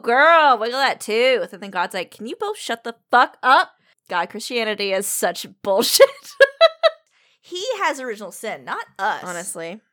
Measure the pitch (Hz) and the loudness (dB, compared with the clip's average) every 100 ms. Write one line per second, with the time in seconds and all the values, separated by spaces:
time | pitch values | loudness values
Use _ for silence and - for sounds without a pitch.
0 | 226 247 302 330 294 240 226 254 262 - | 0 4 6 6 6 4 0 -2 -2 -2
1 | - 214 247 247 180 185 202 180 185 190 | -4 0 2 2 -2 -10 -10 -6 -6 -6
2 | 170 - 220 349 415 427 - 233 233 226 | -10 -10 -14 -8 -8 -8 -8 -8 -10 -16
3 | _ 247 294 _ 254 302 349 _ _ _ | _ 2 2 _ 2 4 2 _ _ _
4 | - 180 180 208 - 247 220 208 202 190 | -8 -6 -6 -8 -8 -4 -4 -4 -2 -2
5 | 196 - 196 175 - _ - 190 233 - | -4 -2 -4 -4 -10 _ -2 0 2 6
6 | 539 - - - 554 - 659 640 640 640 | 6 4 -6 2 2 4 2 4 -2 -2
7 | _ _ _ _ _ 349 466 427 349 269 | _ _ _ _ _ -10 -6 -4 -2 -4
8 | 254 214 196 - 220 160 123 - 466 - | -8 -10 -12 -12 -12 -10 -10 -10 -12 -6
9 | 196 - 180 175 180 180 165 202 _ | -4 -4 -8 -10 -10 -12 -12 -14 _